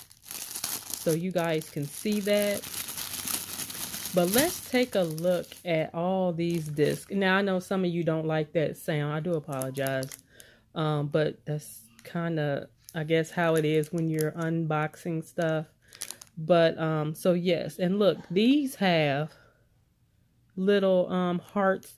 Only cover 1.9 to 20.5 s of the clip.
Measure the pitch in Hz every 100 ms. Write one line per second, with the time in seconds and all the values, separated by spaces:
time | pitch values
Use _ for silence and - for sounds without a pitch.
1.9 | - 214 208 196 208 208 202 - - -
2.9 | - - - - - - - - - -
3.9 | - - 175 175 220 330 - - 254 247
4.9 | 202 170 156 175 175 - - 175 160 -
5.9 | 165 175 190 180 165 170 170 151 151 143
6.9 | 143 - 196 190 190 202 185 180 190 180
7.9 | 170 165 160 160 156 151 170 147 - -
8.9 | 151 147 151 165 165 147 135 131 135 135
9.9 | 135 131 - _ - - _ _ 170 156
10.9 | 151 143 156 151 - - 151 - - -
11.9 | - - 170 170 160 147 139 - _ -
12.9 | 165 156 160 160 - 170 160 151 156 147
13.9 | 170 160 156 151 170 165 165 160 151 156
14.9 | - 180 160 160 - 165 156 160 _ _
15.9 | - - - - - 156 170 165 - 160
16.9 | 156 151 160 185 175 180 165 - - 180
17.9 | 202 196 151 - 175 226 285 269 - 190
18.9 | 165 147 139 156 - _ _ _ _ _
19.9 | _ _ _ _ _ _